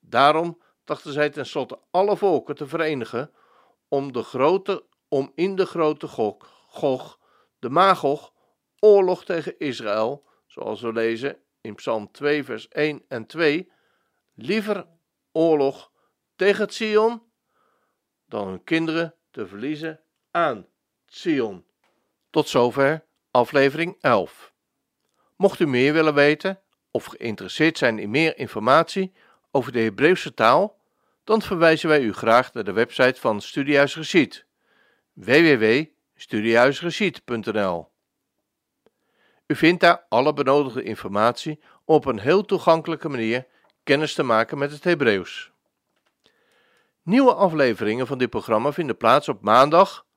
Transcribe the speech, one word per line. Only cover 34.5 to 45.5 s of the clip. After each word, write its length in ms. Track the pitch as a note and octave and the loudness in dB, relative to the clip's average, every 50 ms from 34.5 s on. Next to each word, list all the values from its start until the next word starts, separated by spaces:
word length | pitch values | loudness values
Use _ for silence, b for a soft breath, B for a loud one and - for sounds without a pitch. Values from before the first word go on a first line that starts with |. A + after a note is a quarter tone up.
| _ _ _ _ _ _ _ _ _ _ _ _ _ | _ _ _ _ _ _ _ _ _ _ _ _ _
w 180 | - - G2 | -16 -2 2
w 280 | B2 D3+ E3+ E3 C#3+ A#2+ | 4 4 4 4 2 2
w 240 | G#2+ A2 A2+ C#3 D#3+ D#3 _ _ _ _ _ | 2 2 0 0 -2 -6 _ _ _ _ _
studiehuisresied 1120 | _ - _ - G#2+ G#2 A2+ A2+ A#2 A#2+ C3+ C#3 - E3+ F3 D#3 - A3 F#3 - - _ | _ -16 _ -6 -4 -2 0 2 4 4 2 2 -2 -8 -8 -6 -4 -4 -4 -4 -8 _
punt 280 | - B2 A2+ G#2 A#2 G#2 | -10 -10 -8 -6 -6 -4
n 60 | G#2+ | -4
l. 340 | G2+ F#2+ F2 E2+ D#2+ _ _ _ _ _ _ _ _ _ _ _ _ _ _ _ _ _ _ _ _ _ _ _ _ _ _ _ _ _ _ _ _ | -4 -4 -4 -6 -10 _ _ _ _ _ _ _ _ _ _ _ _ _ _ _ _ _ _ _ _ _ _ _ _ _ _ _ _ _ _ _ _
U 80 | _ D3+ | _ -4
vindt 240 | - - D#3+ F3+ F3 | 2 4 2 4 6
daar 240 | - E3+ E3+ - _ _ | 4 4 4 4 _ _
alle 240 | - A#2 C3 D3+ D3+ | 0 2 2 2 0
benodigde 500 | C#3 C#3+ B2+ C#3 D3 D3 C3 A2+ C3 - | 0 0 2 2 2 2 -2 -6 -8 -8
informatie 800 | G2 A2 - - G2+ G2 G2+ G#2+ A#2 A#2+ - - D#3+ D#3 b b b b b b | -8 -10 -10 -10 -6 -2 2 2 2 0 -2 -8 -10 -10 b b b b b b
om 100 | - E3 | 2 2
op 100 | D3 C3 | 2 2
een 140 | C3+ B2 G#2 | 0 -6 -4
heel 260 | G2 B2+ E3+ G3 G#3 | 0 2 2 2 2
toegankelijke 640 | - G3 F3 - - E3 E3 D#3 - E3 D3+ - D#3+ | 0 -4 0 4 2 2 2 2 -6 -10 -8 -8 -8
manier 380 | C#3+ B2 A2+ A2 A2+ B2 B2+ _ _ _ _ _ _ _ _ | -6 -4 -4 -2 -2 -4 -6 _ _ _ _ _ _ _ _
kennis 320 | - C#3 C#3+ D#3 D3 - | 0 0 2 2 -4 -4
te 80 | - D3+ | -4 -2
maken 360 | B2+ A2+ A2 A2+ - - C#3+ | 2 2 2 2 0 -4 -6
met 140 | C#3 C#3+ D3 | -6 -6 -8
het 120 | C#3+ - | -6 -2
Hebreeuws. 680 | F3+ F3 D#3 C#3+ A#2 G#2 F#2+ F2+ - - - - _ | -2 0 2 2 2 2 0 -4 -8 -14 -18 -18 _